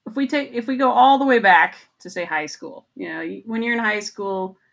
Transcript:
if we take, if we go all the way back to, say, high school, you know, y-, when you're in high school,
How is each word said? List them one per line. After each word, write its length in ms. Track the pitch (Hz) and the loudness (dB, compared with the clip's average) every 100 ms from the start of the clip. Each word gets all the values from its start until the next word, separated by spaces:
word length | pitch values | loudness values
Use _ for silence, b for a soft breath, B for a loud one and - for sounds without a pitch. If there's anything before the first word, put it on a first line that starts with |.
| - | -10
if 80 | 277 | -4
we 120 | 269 | -2
take, 240 | 294 277 | -2 -4
if 140 | 240 233 | -6 -4
we 100 | 262 | 0
go 140 | 262 | 2
all 260 | 247 262 269 | 6 6 6
the 80 | 269 | 4
way 140 | 240 | 4
back 380 | 196 170 180 - _ _ | 6 6 4 -2 _ _
to, 100 | 185 | -12
say, 140 | 185 170 | -8 -6
high 200 | 156 151 | -4 -6
school, 400 | - 165 - - - | -10 -16 -16 -18 -14
you 140 | 175 | -12
know, 120 | 160 | -10
y-, 200 | 165 196 220 | -10 -12 -8
when 160 | 226 | -6
you're 100 | 233 | -4
in 60 | 233 | -2
high 220 | 214 208 | -2 -4
school, 540 | 202 - 196 190 190 - _ | -6 -8 -6 -4 -6 -10 _